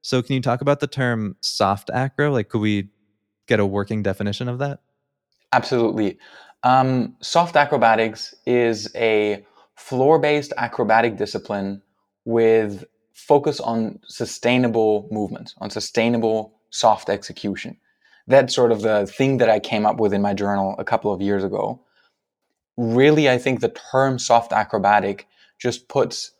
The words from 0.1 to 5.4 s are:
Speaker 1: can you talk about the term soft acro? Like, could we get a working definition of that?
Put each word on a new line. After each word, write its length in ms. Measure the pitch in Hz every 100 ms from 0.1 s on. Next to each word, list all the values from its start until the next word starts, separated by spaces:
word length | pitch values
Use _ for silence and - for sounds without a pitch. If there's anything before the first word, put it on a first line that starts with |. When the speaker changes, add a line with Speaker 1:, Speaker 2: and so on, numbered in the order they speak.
| 127
Speaker 1:
can 140 | 117 131
you 60 |
talk 200 | 123 123
about 180 | 143 143
the 80 | 143
term 480 | - 123 113 104 -
soft 480 | - - 98 98 -
acro? 380 | 123 135 - 147
Like, 160 | 131 104
could 120 | 113
we 280 | 107 101 98 _ _ _ _ _ -
get 120 | 110
a 60 | 101
working 360 | 98 101 110
definition 460 | 98 95 101 104 123
of 120 | 123
that? 200 | 143 139 _ _ _ _ _ _